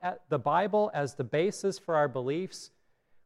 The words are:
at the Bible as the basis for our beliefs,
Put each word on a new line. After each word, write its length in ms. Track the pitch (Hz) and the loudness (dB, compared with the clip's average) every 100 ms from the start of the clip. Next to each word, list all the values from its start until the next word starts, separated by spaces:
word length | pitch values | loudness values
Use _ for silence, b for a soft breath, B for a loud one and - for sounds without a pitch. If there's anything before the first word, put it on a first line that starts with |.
at 200 | 180 - - | -6 -6 -2
the 80 | 147 | -2
Bible 520 | 139 165 202 208 208 | 2 2 2 2 2
as 200 | 147 139 | 0 -4
the 100 | - | -4
basis 540 | 120 147 190 - 196 185 | -2 0 0 0 -4 -4
for 160 | - | 0
our 140 | 156 143 | 2 2
beliefs, 640 | 127 127 160 185 - - _ _ _ _ - | 0 -2 -2 -4 -10 -18 _ _ _ _ -20